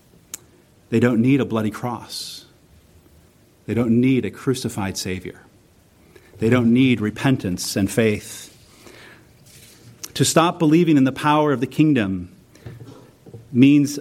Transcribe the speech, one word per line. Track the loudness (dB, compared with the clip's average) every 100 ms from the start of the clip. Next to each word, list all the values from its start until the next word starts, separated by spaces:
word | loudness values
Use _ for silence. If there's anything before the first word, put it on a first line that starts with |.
| _ _ _ -20 _ _ _ _ _
They | 0
don't | 2 2
need | 2 2
a | 0
bloody | -4 -4
cross. | -6 -10 -10 -12 -14 -14 -18 -20 _ _ _ _ _ _ _ _ _ _ _ -6
They |
don't | -2 0 2
need | 2 0
a | -2
crucified | -6 -4 -4 -4 -6 -6 -6
Savior. | -8 -8 -10 -16 -20 _ _ _ _ _ _ -20 _ -4
They | 0
don't | 2 4
need | 4 4 2
repentance | -2 -2 0 0 -2 -6 -6 -2
and | 0
faith. | 2 0 0 -8 -18 -20 -20 _ -20 -20 -20 -20 -20 _ _ _ -20 -20 -20 -20 -20 -10
To | -4
stop | 0 2 2 0
believing | 2 4 4 4
in |
the | 2
power | 0 0 2 2
of | 0
the | -2
kingdom | 0 2 2 0 -4 -10 -18 _ -20 -20 -20 -20 -20 -20 _ -20 -20 -4
means | 4 6 6 2 -4